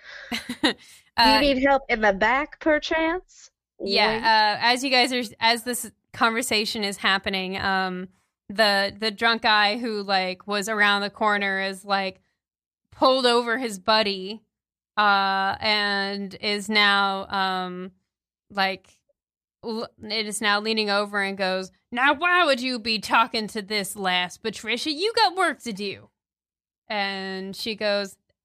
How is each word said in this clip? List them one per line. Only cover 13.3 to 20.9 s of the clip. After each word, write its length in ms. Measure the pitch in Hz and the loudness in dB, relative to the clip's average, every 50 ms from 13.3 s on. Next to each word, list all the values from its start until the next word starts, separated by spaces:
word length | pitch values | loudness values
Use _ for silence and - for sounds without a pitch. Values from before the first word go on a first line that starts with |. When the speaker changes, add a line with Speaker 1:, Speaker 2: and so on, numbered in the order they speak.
| 240 240 240 233 226 | 2 2 2 0 -2
Speaker 1:
his 220 | 262 269 233 202 185 | -2 -2 -6 -8 -4
buddy, 640 | - 226 220 220 220 202 196 185 185 190 220 220 _ _ _ _ _ _ _ _ _ _ _ | 0 2 2 2 2 0 -4 -6 -8 -10 -12 -14 _ _ _ _ _ _ _ _ _ _ _
uh, 600 | 208 208 208 202 196 196 196 190 190 196 196 - - | 2 4 4 4 4 4 2 0 0 0 -2 -2 -2
and 800 | - 220 214 208 208 202 202 196 196 196 202 202 202 190 190 - | -2 -2 0 0 0 0 0 0 -2 -2 -4 -8 -8 -10 -10 -6
is 280 | - 214 208 208 190 208 | -4 -4 -4 -4 -4 0
now, 580 | 220 208 208 202 202 202 196 196 196 190 190 - | 2 4 4 4 4 4 2 0 -2 -4 -6 -6
um, 640 | 202 196 190 190 185 185 185 180 180 180 180 190 - _ _ _ _ _ _ _ _ _ _ _ | -4 -2 -2 -2 -2 -4 -4 -6 -8 -10 -12 -14 -16 _ _ _ _ _ _ _ _ _ _ _
like, 380 | 202 202 190 190 190 185 _ _ _ _ _ _ _ _ _ _ _ _ _ _ _ _ - | -2 -2 -2 -2 -2 -6 _ _ _ _ _ _ _ _ _ _ _ _ _ _ _ _ -10
l-, 240 | 233 220 220 233 - _ _ - | -8 -6 -6 -8 -10 _ _ -10
it 220 | 214 214 220 214 | -6 -4 -4 -4
is 160 | 214 208 - | -4 -6 -2
now 180 | 233 208 202 208 | 2 2 2 2
leaning 300 | 208 220 226 220 214 | 2 0 0 0 0
over 320 | 202 | 0